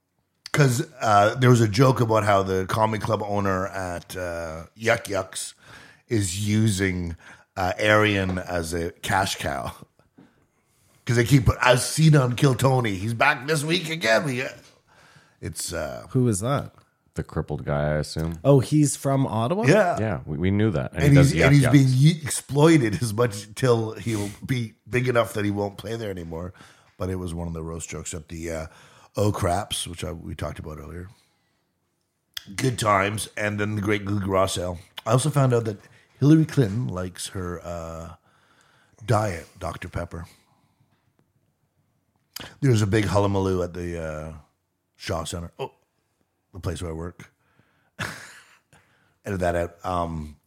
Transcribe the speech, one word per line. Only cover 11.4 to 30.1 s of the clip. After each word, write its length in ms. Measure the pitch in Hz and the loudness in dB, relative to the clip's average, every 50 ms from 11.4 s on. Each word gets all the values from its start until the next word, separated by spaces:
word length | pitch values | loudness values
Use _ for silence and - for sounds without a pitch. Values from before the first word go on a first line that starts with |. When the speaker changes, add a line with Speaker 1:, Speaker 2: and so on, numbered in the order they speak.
| 104 - - - | 4 2 2 4
Speaker 1:
"I've 200 | 123 127 123 123 | 6 6 6 6
seen 360 | - - - 147 160 160 151 | 2 -2 0 4 6 6 6
on 200 | 147 127 120 123 | 6 4 2 2
Kill 180 | - 147 139 123 | 2 2 2 2
Tony. 400 | - 123 139 131 131 120 110 98 | 2 2 2 2 2 0 0 -2
He's 180 | 92 98 113 | -4 -4 -6
back 340 | 117 113 135 139 151 139 127 | -2 2 2 2 2 0 -2
this 160 | 143 160 151 139 | -2 -2 -2 0
week 260 | 156 170 185 165 156 | -2 -2 -2 -2 -6
again." 340 | 160 165 185 226 226 220 180 | -6 -2 2 2 2 2 2
We, 200 | 147 123 123 135 143 - - - - _ _ _ _ _ _ _ _ _ - _ _ _ _ | 0 -2 -4 -6 -6 -10 -14 -20 -20 _ _ _ _ _ _ _ _ _ -20 _ _ _ _
it's, 320 | - 90 - - - - 87 | -12 -10 -8 -8 -8 -6 -6
uh, 320 | 82 76 71 62 57 - - | -6 -6 -6 -8 -10 -10 -2
Speaker 2:
Who 140 | - 131 123 | 0 2 2
is 140 | 120 107 90 | 2 2 0
that? 320 | 107 123 143 117 - - - _ _ _ _ _ _ _ _ | -2 -2 -2 -2 -4 -8 -14 _ _ _ _ _ _ _ _
Speaker 3:
The 100 | - 76 | -10 -10
crippled 400 | - - 80 76 - 76 73 - | -6 -6 -6 -4 -4 -6 -8 -4
guy, 240 | 76 73 73 73 73 | -4 -2 -2 0 0
I 40 | 76 | -2
assume. 420 | 76 73 - - 82 80 80 85 82 - | -2 -4 -4 -6 -6 -6 -6 -6 -2 4
Speaker 2:
Oh, 160 | 135 143 135 | 4 6 6
he's 340 | 117 - 147 151 147 139 - | 4 2 2 2 2 2 0
from 320 | - - 139 135 135 135 | -4 -4 -2 0 0 0
Ottawa? 380 | - 101 110 113 127 175 101 117 | -2 -2 -2 -2 -2 -2 0 2
Speaker 1:
Yeah. 320 | 135 175 220 196 175 160 - | 4 4 6 4 2 0 -2
Speaker 3:
Yeah, 220 | 110 110 87 67 - | -2 -2 -4 -4 -6
we, 120 | - 78 71 | -8 -6 -2
we 120 | 87 95 | 0 0
knew 180 | 98 101 107 113 | 2 2 2 2
that. 220 | 90 71 64 - | 0 -2 -4 -4
And 100 | - 80 | -2 0
Speaker 1:
And 100 | 82 139 | 4 6
Speaker 3:
he 60 | 143 139 | 8 8
Speaker 1:
he's, 140 | 139 135 | 8 6
Speaker 3:
does 100 | - 160 | 6 4
Speaker 1:
and 80 | 165 165 | 4 6
Speaker 3:
Yuck 20 | |
Speaker 1:
he's 120 | 147 143 131 | 6 6 6
Speaker 3:
Yucks. 60 | - | 6
Speaker 1:
being 160 | - 143 135 131 | 6 6 6 6
ye-, 320 | 127 127 139 156 170 156 | 4 6 6 6 4 2
exploited 800 | - 107 - - - - 135 143 147 170 165 156 120 107 98 - | -2 -6 -8 -8 -8 -4 2 4 6 6 6 6 4 2 0 -2
as 100 | 123 110 | -2 -2
much 400 | 101 110 120 120 104 - - - 110 | 0 0 0 0 -2 -6 -12 -14 -6
till 380 | - - 127 120 113 113 110 110 | -2 0 2 2 2 0 -4 -8
he'll 360 | 107 98 113 113 104 101 101 101 - - | -8 -6 -4 -4 -4 -4 -6 -8 -10 -8
be 280 | - 135 123 117 107 - _ _ - | -6 -4 -4 -4 -6 -10 _ _ -4
big 200 | 107 127 123 127 | -4 -2 0 2
enough 240 | 120 117 113 - - | 2 0 0 0 -2
that 100 | 110 104 | -2 -2
he 60 | 104 | -2
won't 260 | 101 101 101 101 95 | -2 -2 -4 -4 -6
play 200 | 95 - 101 113 | -10 -10 -10 -10
there 120 | 113 113 104 | -8 -8 -8
anymore. 440 | 95 90 85 82 82 80 85 90 - - - - _ _ _ _ _ - | -8 -8 -10 -10 -10 -10 -10 -12 -14 -16 -20 -20 _ _ _ _ _ -8
But 120 | 95 90 | -6 -4
it 60 | 92 | -4
was 180 | 92 90 87 82 | -4 -6 -6 -6
one 140 | 85 87 85 | -6 -6 -6
of 40 | |
the 120 | 82 82 80 | -8 -8 -8
roast 260 | 82 82 82 - - | -8 -10 -10 -10 -12
jokes 240 | - 76 76 - - | -12 -12 -10 -10 -12
at 140 | 82 76 - | -12 -12 -12
the, 220 | 85 80 80 82 | -12 -10 -8 -8
uh, 140 | 80 78 80 82 - - - - - - - _ _ | -8 -8 -10 -12 -16 -20 -20 -20 -20 -20 -20 _ _
Oh 160 | - 101 107 | 0 0 0
Craps, 560 | 101 - - 87 87 95 110 - - - - 92 | 0 0 0 0 0 -2 -2 -4 -8 -8 -8 -10
which 160 | 87 - - | -10 -10 -10
I, 80 | 87 | -10